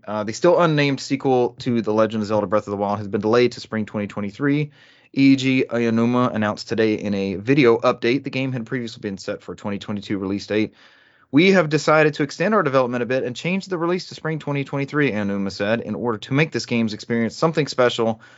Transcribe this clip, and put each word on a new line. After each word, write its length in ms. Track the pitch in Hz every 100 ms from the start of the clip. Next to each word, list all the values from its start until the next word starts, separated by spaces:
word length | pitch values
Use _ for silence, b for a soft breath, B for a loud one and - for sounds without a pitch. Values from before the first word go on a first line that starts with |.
| -
Uh, 160 | 107
the 80 | 104
still 260 | - 175 170
unnamed 440 | 170 147 143 135
sequel 480 | - 139 139 127 131 -
to 220 | 127 117
The 120 | 107
Legend 300 | 110 110 110
of 40 | 101
Zelda 180 | 107 101
Breath 180 | 107 101
of 40 |
the 60 | 101
Wild 220 | 101 104
has 100 | 101
been 100 | 110
delayed 320 | 107 120 123
to 80 | -
spring 260 | - 110 104
twenty 220 | 110 101
twenty-three. 640 | - 101 - 143 143 147 b b b b 135
Eiji 500 | 139 131 131 131 -
Aonuma 680 | 117 117 113 117 123 123
announced 360 | 107 107 - -
today 240 | 110 110
in 200 | 107 104
a 220 | 101 98 92
video 420 | 104 143 117 117
update 440 | 127 120 117 135
the 60 | -
game 240 | 135 135
had 120 | 127 110
previously 360 | 131 117 -
been 160 | 104 95
set 240 | - 95
for 100 | -
a 40 | 90
twenty 220 | 107 101
twenty-two 380 | - 104 98 98
release 300 | 95 101 -
date. 260 | 107 107 b b b b b b
"We 200 | 139 190
have 180 | 190 160
decided 440 | 151 160 156 156 151
to 80 |
extend 300 | 143 - 185
our 100 | 220
development 400 | 147 131 123 123
a 20 | 117
bit 180 | 131
and 120 | 123 117
change 300 | 165 190 190
the 120 | 175
release 300 | 170 185 -
to 80 | -
spring 240 | 160 156
twenty 240 | 147 143
twenty-three," 480 | 135 143 139 147 139
Aonuma 400 | 104 101 101 98
said, 300 | 95 101 117
"in 140 | - 82
order 220 | 120 107
to 140 | -
make 180 | 135 156
this 140 | 120 -
game's 280 | 120 113
experience 420 | 104 - 117 110 -
something 320 | 165 160 143
special. 540 | - 123 - 113 110 b